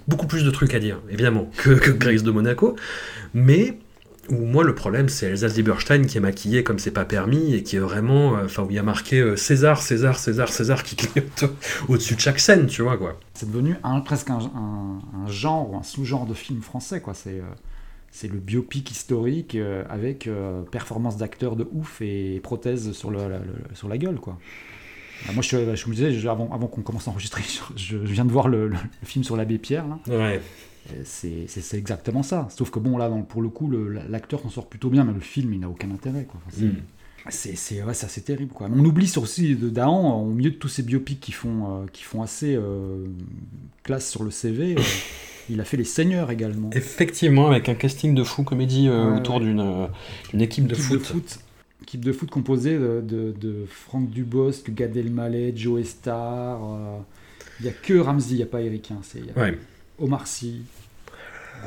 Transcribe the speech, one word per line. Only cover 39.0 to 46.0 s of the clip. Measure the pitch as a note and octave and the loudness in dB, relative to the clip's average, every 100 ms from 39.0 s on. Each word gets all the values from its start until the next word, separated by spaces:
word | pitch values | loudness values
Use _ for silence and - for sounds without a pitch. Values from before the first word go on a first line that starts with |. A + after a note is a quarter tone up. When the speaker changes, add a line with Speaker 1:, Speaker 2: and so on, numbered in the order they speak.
| F#3+ | 4
Speaker 2:
sur, | D3+ | 2
aussi | A2 - D#3+ | -2 0 2
de | B2+ A#2 | 2 0
Dahan, | A#2 C3 F#3 E3+ A2 | 2 4 4 4 2
au | G#2+ | 0
milieu | A2 C#3+ | 2 0
de | - | 0
tous | C#3+ | -4
ces | - | -4
biopics | A#2 C3 C3+ C3+ | 0 0 -2 -8
qui | - | -8
font, | - A#2 A2 G2+ | -8 -4 -4 -4
euh, | F#2+ G2 | -6 -8
qui | - | -12
font | - A2 | -10 -8
assez, | A2 - D3 C3 | -6 -4 0 0
euh, | G2+ G2 F#2+ F#2+ F#2+ F2+ F2+ - - - - - | 0 -4 -4 -6 -8 -10 -12 -12 -14 -16 -18 -12
classe | - C3 - | -6 -4 -4
sur | - | -6
le | G#2+ | -6
C | - A#2 | -4 -2
V, | A2+ F3+ D#3+ | -2 0 2
euh, | G#2 G2 - | 2 0 -6
Speaker 1:
<laughs> | - - - - | -14 -18 -16 -6
Speaker 2:
il | A2 | -6
a | |
fait | G#2 C3+ | -2 -2
Les | |
Seigneurs | A#2 - | 0 0